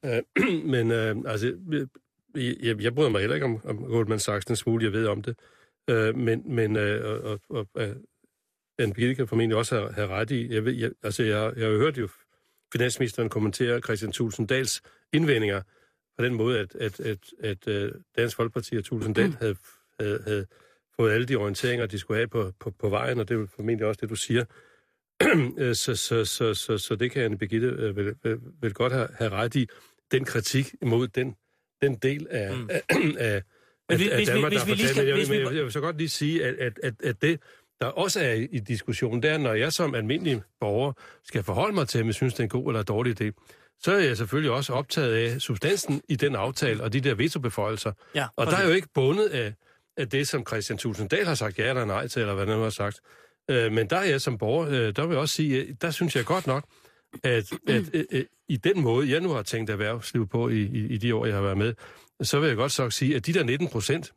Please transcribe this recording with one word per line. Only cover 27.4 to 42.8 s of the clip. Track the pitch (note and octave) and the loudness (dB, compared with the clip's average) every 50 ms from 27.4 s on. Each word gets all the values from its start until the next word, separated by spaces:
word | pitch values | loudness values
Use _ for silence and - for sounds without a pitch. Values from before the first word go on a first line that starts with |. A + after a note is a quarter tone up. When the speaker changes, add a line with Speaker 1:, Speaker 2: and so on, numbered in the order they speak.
| A2 F#2+ A2 A2+ A#2 B2+ | -4 -2 0 0 0 0
Speaker 1:
øh, | - - A2+ G#2+ G2 | -2 -2 -2 -2 -2
vel, | G#2 G2+ G2+ - - _ | -2 -2 -4 -4 -4 _
vel, | - D3 A#2+ A#2+ - - _ | -4 -4 -4 -6 -16 -12 _
vel | - A2+ G2+ | -4 -4 0
godt | - A#2+ B2+ B2+ | 0 0 0 2
have, | C3 A2+ - - - | 0 -2 -2 -4 -4
have | A#2 G#2+ | -2 -2
ret | F#2+ G2 A2+ A#2+ - | 0 -2 -2 0 2
i. | C#3 B2 - - - - - _ _ _ _ | 0 0 0 -4 -20 -20 -20 _ _ _ _
Den | - C3 C3 | 0 0 0
kritik | - - A#2 G#2 - - C3 C#3 C3 - - | 0 -2 -2 -2 0 0 0 0 0 -6 -4
mod | - B2 A2+ A#2 B2+ A#2+ | 0 2 2 2 0 0
den, | - B2+ B2+ B2+ G#2 _ _ _ _ _ _ _ _ _ | -2 -4 -4 -4 -6 _ _ _ _ _ _ _ _ _
den | - C#3+ C3 | 0 0 0
del | A2 - C3+ C#3+ D3 D#3 - | 0 0 -2 -2 -2 -6 -6
af, | - A#2+ G2+ G2 F#2+ - | -4 -4 -4 -4 -4 -6
Speaker 3:
Mm. | A#2 G#2 | -6 -4
Speaker 1:
<clears throat> | - - - - - - - D3+ D3 - | -4 -4 0 2 2 4 4 2 2 0
af, | A#2+ A2+ G#2 G2 - _ _ _ _ _ _ _ _ - | 0 0 0 -2 -4 _ _ _ _ _ _ _ _ 0
Speaker 3:
Men | E3+ E3 | 2 4
vi, | F#3+ G#3 | 4 4
Speaker 1:
af | - - | 4 4
Speaker 3:
hvis | G#3+ - | 4 4
vi, | - | 4
Speaker 1:
Danmark, | - - - | 4 4 4
Speaker 3:
hvis | - - | 2 2
Speaker 1:
der | - | 2
Speaker 3:
vi | - | 2
Speaker 1:
er | - | 2
Speaker 3:
lige | G3 - - | 2 2 2
Speaker 1:
fortalt. | |
Speaker 3:
skal, | - C#3 C#3 | 4 4 4
Speaker 1:
Men | C3+ | 4
jeg, | C#3 | 4
Speaker 3:
hvis | C3+ - C#3 | 2 2 2
Speaker 1:
men | C#3 C#3+ | 2 2
Speaker 3:
vi | C3+ | 2
Speaker 1:
jeg, | B2+ C3+ | 0 0
jeg | D#3 D3 | -2 -2
vil | B2 | -2
så | G#2+ D3 | -2 -2
godt | C#3 E3 E3+ D3+ | -2 -2 -2 -2
lige | E3 D#3 | -4 -4
sige, | - - D3 D3 D#3+ E3 - | -2 -2 0 0 0 0 0
at, | B2 B2+ | -2 -2
at, | - C3 B2 G#2+ - - | -2 -4 -4 -4 -4 -6
at, | C3 A2+ _ - | -6 -6 _ -4
at | C3+ A2+ - | -4 -2 0
det, | - D3+ E3+ D3+ _ - - - _ _ _ _ | 2 0 0 0 _ -16 -20 -20 _ _ _ _
der | - B2 | -6 -4
også | - - F3+ G3 F3+ G#3 | 0 -2 0 0 0 0
er | E3 B2+ A2+ | 2 2 2
i, | A2 A#2 - | 0 -2 -2
i | - A#2 | -4 -6
diskussionen, | G#2 - B2 G#2+ - - A2+ - - A#2 A2+ B2 A#2 | -4 -4 -6 -4 -4 -6 -4 -2 -2 -2 0 2 2
det | D3+ | 2
er, | D3+ D#3+ | 2 2
når | D3 B2 A2 | 0 0 2
jeg | G#2+ B2 D#3 D#3 | 2 0 0 0
som | - F3+ D3+ B2+ | 0 0 0 0
almindelig | A#2 G#2+ G#2+ C#3 - - E3 C3+ A2+ G2 _ _ _ | -2 -2 -2 -2 0 0 0 -2 -2 -4 _ _ _
borger | - G#2 G2+ A2+ C3 C#3+ C3+ _ - - - _ _ | -2 0 0 0 0 0 -4 _ -14 -20 -20 _ _
skal | - - - F#2+ | -6 -4 -4 -2
forholde | - F#2+ G2+ E3+ G#3+ G#3+ | 0 0 0 0 2 2
mig | F#3+ D3 - | 0 0 0
til, | - B2 | 0 0
om | A2 A2+ | 2 0
jeg | G#2+ | 0
synes, | - C3+ B2+ A#2 | 0 0 -2 0
det | - | 0
er | A#2+ | -4
en | G#2 | -2
god | - B2 B2+ - | -2 -2 -2 0
eller | A#2+ A2 | -2 -2